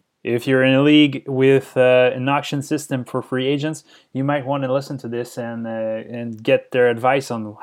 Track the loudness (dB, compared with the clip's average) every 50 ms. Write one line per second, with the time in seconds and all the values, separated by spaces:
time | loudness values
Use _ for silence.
0 | _ _ _ _ -4 -2 -2 -2 0 2 2 4 4 4 4 6 6 6 8 8
1 | 6 6 2 -4 -8 -4 0 2 4 4 4 2 0 0 0 2 4 6 6 6
2 | 4 2 0 -2 -2 -2 -2 -2 -2 -4 -6 -6 -4 -4 -6 -6 -6 -6 -6 -6
3 | -6 -6 -8 -8 -6 -4 -4 -4 -2 -2 -2 -2 -4 -6 -6 -8 -12 _ _ _
4 | _ _ -8 -4 -2 -2 -2 -2 -2 -4 -4 -4 -2 -2 -2 -4 -4 -6 -10 -10
5 | -10 -8 -8 -8 -8 -8 -10 -10 -10 -8 -8 -8 -8 -8 -8 -6 -6 -6 -6 -8
6 | -10 -12 -12 -10 -10 -10 -12 -6 -2 0 0 0 0 -2 0 2 2 2 2 0
7 | 0 0 0 0 -2 -6 -8 -8 -8 -10 -12 -6